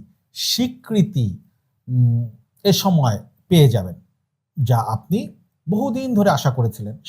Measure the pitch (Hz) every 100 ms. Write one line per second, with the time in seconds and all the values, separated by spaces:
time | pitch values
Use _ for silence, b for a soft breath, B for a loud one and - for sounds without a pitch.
0 | - _ _ - - - 247 - - 214
1 | - 135 104 82 _ _ _ _ - 127
2 | 120 117 117 - _ _ 202 - 196 165
3 | 127 101 - _ - 175 139 104 90 -
4 | _ _ _ _ _ - 120 117 113 117
5 | - 208 - - _ _ - 208 277 247
6 | 269 208 196 147 139 123 113 - 104 -